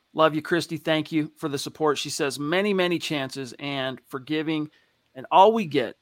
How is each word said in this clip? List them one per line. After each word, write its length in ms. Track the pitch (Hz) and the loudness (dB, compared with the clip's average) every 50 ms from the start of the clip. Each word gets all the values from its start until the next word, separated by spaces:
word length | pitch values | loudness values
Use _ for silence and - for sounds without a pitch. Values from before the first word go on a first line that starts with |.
| _ _ | _ _
Love 220 | - 156 156 160 151 | 2 4 4 4 4
you, 80 | 151 | 0
Christy. 340 | 147 - 180 165 147 - 165 | -2 0 -2 -2 -2 -4 -8
Thank 340 | 147 - 165 156 156 147 - | -6 -2 0 0 0 0 -2
you 220 | 165 156 147 151 _ | -2 -2 -2 -2 _
for 120 | - 165 151 | -8 -6 -6
the 100 | 135 135 | -4 -4
support. 380 | - 147 - - 156 151 139 | -6 -8 -6 0 0 0 0
She 140 | - - 147 | 0 -4 -8
says, 280 | - - 151 139 123 131 | -4 -4 -4 -4 -2 -4
"Many, 360 | 147 151 175 190 208 208 196 | -4 -2 0 0 2 2 2
many 240 | 185 180 180 170 156 | 2 2 0 0 -2
chances 560 | - - 160 143 135 135 - 139 135 117 107 - | -4 -4 -4 -4 -4 -6 -8 -10 -10 -12 -12 -10
and 400 | 147 143 139 135 131 131 127 120 _ - | -8 -6 -6 -4 -4 -6 -8 -10 _ -12
forgiving, 640 | - 131 123 135 156 156 151 160 160 151 151 147 _ _ _ _ _ _ _ _ - | -12 -12 -6 -4 -4 -2 -2 -2 -2 -4 -4 -6 _ _ _ _ _ _ _ _ -18
and 120 | 131 - - | -14 -4 4
all 200 | 156 175 196 220 | 6 8 8 8
we 120 | 226 233 196 | 6 4 -2
get 320 | 147 135 135 117 101 - _ | 0 0 0 0 0 -6 _